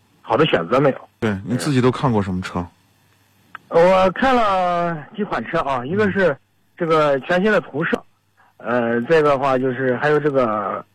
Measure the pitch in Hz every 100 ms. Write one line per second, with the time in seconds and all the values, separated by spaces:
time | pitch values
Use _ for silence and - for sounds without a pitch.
0 | _ _ - 113 - 87 82 123 143 123
1 | - _ 113 98 101 120 156 131 123 123
2 | 143 110 98 92 92 90 87 - _ _
3 | _ _ _ _ _ - _ 165 175 190
4 | 190 180 269 254 214 190 180 175 170 160
5 | 143 - 202 156 113 165 143 131 127 131
6 | 214 190 175 135 _ _ _ - 165 160
7 | 151 139 123 180 208 202 - 139 165 -
8 | - _ _ _ _ _ 107 123 117 120
9 | 120 165 147 139 139 131 131 123 127 120
10 | 147 151 147 135 120 107 95 101 -